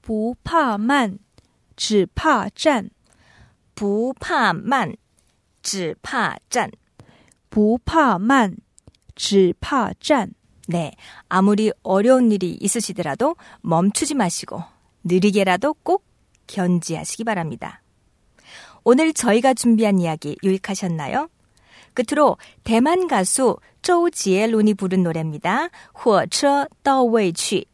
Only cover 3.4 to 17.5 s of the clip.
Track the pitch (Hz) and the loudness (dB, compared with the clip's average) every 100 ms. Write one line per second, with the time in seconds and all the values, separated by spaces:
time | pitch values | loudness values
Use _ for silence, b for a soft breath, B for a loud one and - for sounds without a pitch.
3.4 | b b _ - 202 208 247 262 - 330 | b b _ -6 -2 0 -2 -6 -4 0
4.4 | 214 160 - 269 180 - _ _ _ _ | 0 -2 -2 -2 -2 -10 _ _ _ _
5.4 | _ _ - 196 165 - - 262 185 - | _ _ -8 -6 -6 -8 -8 -4 -4 -6
6.4 | _ 247 175 - _ _ b b b b | _ -4 -4 -10 _ _ b b b b
7.4 | _ 214 208 240 - 330 277 180 214 269 | _ 0 2 0 0 2 2 0 2 2
8.4 | 208 - _ _ - _ _ - - 196 | 2 -4 _ _ -20 _ _ -10 0 4
9.4 | 185 - - 277 208 - - 285 185 - | 4 0 -4 -2 -2 -6 0 0 0 -12
10.4 | _ _ - 170 156 _ B B _ 180 | _ _ -6 -6 -6 _ B B _ 0
11.4 | 196 208 220 - - 190 226 262 233 208 | 2 2 0 -4 -2 2 4 4 4 2
12.4 | 180 - 196 240 - - 160 135 269 339 | -2 -4 -4 -4 -6 -6 -6 -2 -2 -4
13.4 | B B 170 165 190 - 302 294 185 - | B B -2 2 2 0 -4 0 -2 -2
14.4 | - - 170 _ _ _ 170 180 202 202 | -10 -12 -14 _ _ _ 0 2 4 2
15.4 | 190 180 285 311 - 370 _ _ _ _ | 2 0 -2 -4 -2 -2 _ _ _ _
16.4 | - - 180 175 160 165 156 - 226 196 | -12 -4 0 0 -2 -8 -8 -8 -4 -4
17.4 | 160 | -6